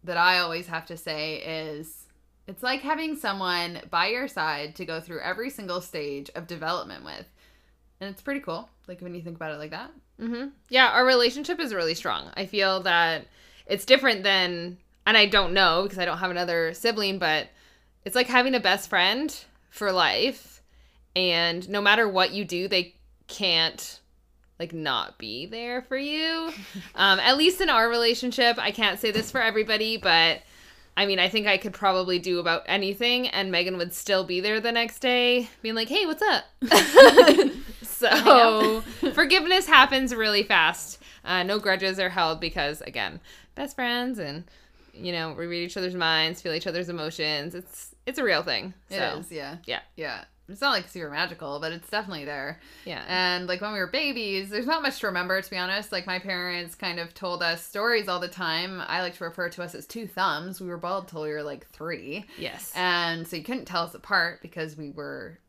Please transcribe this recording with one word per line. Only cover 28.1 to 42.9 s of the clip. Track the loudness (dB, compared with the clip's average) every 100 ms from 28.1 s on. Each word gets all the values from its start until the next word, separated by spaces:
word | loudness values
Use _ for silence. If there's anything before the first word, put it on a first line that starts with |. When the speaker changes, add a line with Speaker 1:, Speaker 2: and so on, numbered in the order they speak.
| 2 -2 2 2 2
Speaker 2:
I | -2
can't | 0 0 0
say | -2
this | -2 -2
for | 0
everybody, | 2 0 0 0 0 0
but | 4 6 4 2 -8 -20 -20 -20 -8 -2
I | 0
mean, | 2
I | 2
think | 2 0
I | 0
could | -2
probably | 0 2 2 0 -2
do | 0 -2
about | 0 -2 0
anything | -2 -2 -2 0 0 -2
and | -4 -2
Megan | -2 -2 -4
would | -6
still | -6 0 0
be | 0 -2
there | -2 -2
the | 0
next | -2 -2 -2
day | 0 2 2 2 -2 -8
being | -6 -4
like, | -2
"Hey, | 0 0
what's | 0
up?" | 2 0 -2 -8
<laughs> | 4 6 8 12 12 12 10 8 4 0 -12 -14
So | -12 0 2
Speaker 1:
I | 6 10 10 10 6 2 0 -6 -4
know. | -2
<laughs> |
Speaker 2:
forgiveness | 2 4 4 4 2 8
happens | 8 8 4 -2
really | -2 0 0
fast. | 2 4 4 0 -12 -16 -20 -16
Uh, | -4 -2
no | 0 -2
grudges | 0 0 -2 -2
are | -2
held | 0 -2 -2
because, | -6 -4 -4 -6
again, | -10